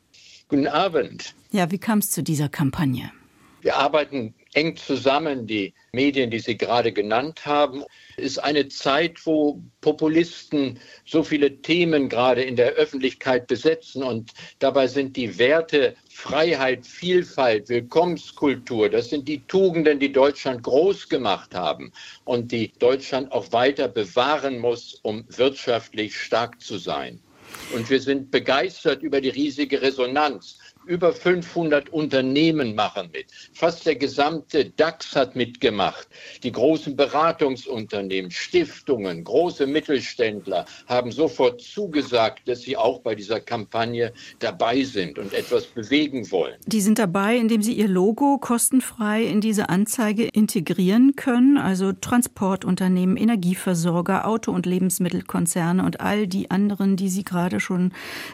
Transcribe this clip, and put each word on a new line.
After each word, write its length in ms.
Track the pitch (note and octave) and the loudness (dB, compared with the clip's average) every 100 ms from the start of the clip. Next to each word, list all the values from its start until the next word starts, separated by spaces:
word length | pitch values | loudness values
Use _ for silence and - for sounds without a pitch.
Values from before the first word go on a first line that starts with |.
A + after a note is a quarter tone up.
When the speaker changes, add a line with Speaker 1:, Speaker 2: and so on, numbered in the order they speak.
| _ - - - - | _ -20 -20 -20 -2
Speaker 1:
Guten 180 | C#3+ D3 | 0 2
Abend. 680 | D3 F#3+ D#3+ G2 - - - - | 0 0 0 -2 -6 -16 -18 -4
Speaker 2:
Ja, 200 | G#3 E3+ | 0 0
wie 80 | F#3+ | -2
kam's 320 | - G#3 - | 0 0 0
zu 100 | - | -4
dieser 280 | C3+ D3 D3 | -2 0 0
Kampagne? 640 | - C#3 D3+ C#3+ B2+ A2 - _ _ _ _ | 0 -2 2 0 0 -6 -16 _ _ _ _
Speaker 1:
Wir 140 | - C#3 | -2 2
arbeiten 560 | C#3+ D3+ C#3+ C#3 A2 - _ C#3+ | 2 2 0 -4 -8 -12 _ -2
eng 200 | D#3+ E3 | -2 -4
zusammen, 720 | - C3 B2 C3+ D#3+ C3 A2 | -4 0 2 2 0 -4 -4
die 260 | G#2+ F#2 _ _ | -4 -4 _ _
Medien, 360 | A#2+ C#3+ C3+ A#2+ | 0 0 2 0
die 100 | A2+ | -2
Sie 180 | A2+ A2 | -4 -4
gerade 340 | F#2+ A#2+ A2+ | 0 2 2
genannt 540 | G2+ G#2 A2+ D3 D#3+ D3 | 0 0 0 -2 -8 -2
haben. 380 | D3 D3 C3+ C#3+ - - - | 2 2 -2 -14 -18 -20 -8
Es 80 | C3 | -6
ist 140 | - | -4
eine 280 | C#3 D3 C3+ | -2 0 -2
Zeit, 580 | - C#3+ C#3 E3+ - E3 | -2 0 2 0 -4 -2
wo 360 | D#3 D3 C#3+ - _ | 0 0 -2 -14 _
Populisten 960 | D3+ D3+ D#3 D#3+ E3 - - D3+ C3+ A#2+ - - - | -2 0 2 2 0 -4 -6 -4 -2 -6 -20 -20 -4
so 180 | D#3+ | -2
viele 380 | D3 D3+ C#3+ - | 0 2 0 0
Themen 480 | - E3+ E3+ D3+ C3 | -2 2 4 2 0
gerade 340 | A2+ B2+ B2 | 2 2 2
in 140 | C3 A#2+ | 0 2
der 160 | B2 | 2
Öffentlichkeit 760 | D3+ D3+ C#3 C3 - C3+ B2+ - | 2 0 0 -4 -2 0 0 0
besetzen. 560 | A#2+ D#3 D#3+ - C3 | 0 0 0 -4 -8
Und 300 | C3+ A2+ A2+ - - - | -6 -6 -8 -18 -18 -2
dabei 280 | C3+ C3+ B2+ | 2 2 2
sind 280 | C3+ C3+ C3 | 0 -4 -4
die 220 | A#2 F#2 | -6 2
Werte 580 | B2+ D#3+ E3 D3 B2 - _ | 4 4 2 2 2 -2 _
Freiheit, 760 | - - C3+ E3+ C#3+ C3 B2 - | -16 -4 0 2 2 0 -2 -6
Vielfalt, 840 | - F3 F3+ E3 - B2+ G#2+ G#2 | -8 0 2 2 0 2 2 0
Willkommenskultur, 1200 | A#2+ A#2+ D#3+ F3 D#3+ - - D3 B2+ - A#2 G#2 | -4 0 2 2 0 -8 -2 0 0 -4 0 2
das 200 | A2 A#2 | 2 -2
sind 200 | D3+ C#3 | -4 -4
die 100 | D3 - | -8 -2
Tugenden, 500 | F#3+ F#3+ E3 D3+ C#3+ | 2 4 4 2 4
die 140 | C3+ | 2
Deutschland 500 | C3+ C#3 C#3 - B2 | 4 4 2 -4 -4
groß 440 | A#2 B2+ F#3+ F3+ - | 2 4 4 0 -2
gemacht 480 | D3+ A2+ F2+ - F#2+ | -2 0 -2 -4 -4
haben 380 | E2 C#2+ C2+ - - - - | -2 -4 -8 -18 -20 -16 -4
und 260 | B2 A#2+ | -4 -2
die 200 | A#2 G#2+ - | -4 -4 2
Deutschland 520 | A#2+ C3+ - C3+ C3+ | 2 2 -2 -6 -4
auch 200 | B2 - | -6 -2
weiter 340 | A#2 B2+ C#3+ C3 | 2 2 0 -4
bewahren 720 | A#2 G2 B2 C3 D3+ C#3 B2 | -2 -4 0 0 0 -2 -4
muss, 400 | A#2+ A#2 - - | -2 -4 -6 -10
um 200 | A2+ A2 A2+ | -8 -8 -8
wirtschaftlich 880 | - C3 C3+ - A#2 - G#2+ G#2+ - | 0 0 0 -2 -2 -2 -6 -6 -6
stark 440 | - A2+ A#2 - | -2 -2 -2 -8
zu 160 | - G#2 | -12 -10
sein. 420 | F2 D2 C2 A#1 _ _ - - - | -6 -6 -6 -14 _ _ -20 -18 -10
Und 160 | A#2 A2+ | -6 0
wir 120 | C3+ | 0
sind 280 | C3 C#3 C3 | 0 -4 0
begeistert 760 | C3 B2 C3+ F#3 - D#3+ C3+ | -2 2 0 0 -2 -2 0
über 180 | D#3 C#3 | -2 -2
die 80 | C3 | -2
riesige 520 | B2+ D3 C3+ C#3 C#3 | -2 -4 -2 -2 0
Resonanz. 800 | C3+ C3+ B2 C#3 D3+ G#2 - - - _ F3+ | 0 0 -2 0 0 -2 -14 -20 -20 _ -6
Über 280 | F3 F3 | 0 2
fünfhundert 800 | E3 F3+ F3+ E3+ F3 D#3+ D3 - | 2 0 0 -2 -4 0 0 0
Unternehmen 840 | D#3 D3+ C3+ C3 C#3 E3 D#3 A#2+ G#2+ | -4 0 0 2 2 2 2 -2 0
machen 340 | G2+ G#2 F2 | -2 -2 -10
mit. 140 | C#2 - - - | -12 -14 -20 -18
Fast 320 | - E3 E3+ E3 | -2 -2 0 -2
der 100 | D3+ | 0
gesamte 720 | C#3 B2+ C#3+ E3 - D3+ B2 | -2 0 0 0 -2 0 0
dax 500 | - D#3 E3 - D3+ | 0 0 -2 -4 -2
hat 180 | B2 | 0
mitgemacht. 760 | B2+ A#2+ - B2 G#2+ E2+ - - - - - | -2 -4 0 0 2 -2 -2 -18 -20 -20 -10
Die 80 | B2+ | -8
großen 460 | G#2 C3+ D#3 D3+ C#3 | 0 2 2 -2 0
Beratungsunternehmen, 1300 | C3+ C#3 E3 D#3+ D3 B2+ - A#2+ A2 G#2 G2 F#2+ F2+ | 0 2 2 2 0 -2 -6 -8 -6 -6 -4 -4 -6
Stiftungen, 920 | - - F3+ D#3 - - B2 F#2+ E2+ | -10 0 0 0 -6 -2 -2 -2 -6
große 420 | F2 B2+ F3 - C#3 | 0 0 2 0 -2
Mittelständler 1000 | D3 D3 C3+ - - A2+ G#2 F#2+ F#2 - - - | -2 0 -4 -2 -2 -2 -2 -4 -4 -6 -14 -2
haben 260 | B2 A#2+ | -2 -2
sofort 480 | A#2 D#3 - B2+ B2 | -2 -2 2 0 0
zugesagt, 880 | - - G3+ D3+ C3 A#2+ A2 - - | -12 -8 -4 -2 0 2 2 -2 -6
dass 140 | A#2 | -6
sie 120 | - A#2+ | -4 0
auch 240 | A2+ C3 | 0 0
bei 160 | A#2 G#2+ | -4 -6
dieser 240 | G2 A2 | -4 -6
Kampagne 720 | - A#2 G2+ A2+ A#2 A#2 A2+ - - - | -4 -8 -6 -4 -2 -2 -4 -4 -20 -6
dabei 440 | A2+ F2+ A2+ C3 | -6 -2 0 2
sind 340 | C3 G#2 E2+ - | 0 -2 -4 -6
und 160 | G2 | -6
etwas 340 | - - A#2+ - | -6 0 -2 -2
bewegen 600 | - G#2+ C#3+ D3 C3 G2+ | -10 0 0 2 -4 -2
wollen. 240 | - C#2 - - | -2 -2 -4 -2
Speaker 2:
Die 160 | A3 | 0
sind 180 | G3+ G#3+ | 2 2
dabei, 380 | G3+ F#3+ G3+ A#3+ | 2 0 2 2
indem 240 | A3+ A3+ | 2 2
sie 120 | G#3+ | 0
ihr 140 | A3 G#3 | 0 2
Logo 500 | F3+ G3 A3 C#4+ C#4 | 4 2 2 2 2
kostenfrei 840 | - A#3 - C4 - - A#3 G#3+ | 0 0 2 0 0 -4 -2 0
in 160 | A3+ G#3 | 0 0
diese 300 | A3 G#3 - | 0 0 0
Anzeige 560 | F3 G#3 - G#3+ G#3+ A#3 | 0 0 0 0 0 0
integrieren 880 | G#3+ G#3+ G3 D#3 F3 F#3 A3+ C4+ C#4 | 2 2 0 -2 0 4 6 6 4
können. 420 | - A#3+ C4 C#4+ | 0 4 6 6
Also 360 | F#3 F#3 G3 | 2 0 0
Transportunternehmen, 1200 | F#3+ - A#3+ - - F#3+ F#3+ G3 F3+ F#3 F#3 F#3 - | -2 0 0 0 -2 -2 -2 -2 0 2 2 2 2
Energieversorger, 1120 | A3 A3+ F3 F#3 - E3+ F3 E3+ F3 F#3+ - | 2 2 0 0 0 0 2 0 0 0 0
Auto- 240 | A3+ A3 | -2 -2
und 140 | F3+ F3+ | -2 0
Lebensmittelkonzerne 1200 | F3+ F#3 - F3 F3+ - F#3 E3+ F#3 E3 F#3 D3 | 0 0 0 -2 -2 -4 -2 -2 0 0 2 0
und 160 | E3 | -2
all 260 | F#3 G#3 G3+ | -2 0 -2
die 240 | G3 - | -4 -2
anderen, 460 | F#3+ G3+ G3 G3 F#3+ | 0 0 0 0 0
die 100 | G3 | 0
Sie 160 | F#3 | -2
gerade 380 | - F3+ F3+ G#3 | -2 -2 -2 -2
schon 320 | - F3+ F#3 - - - - | -2 0 0 -2 -14 -12 -14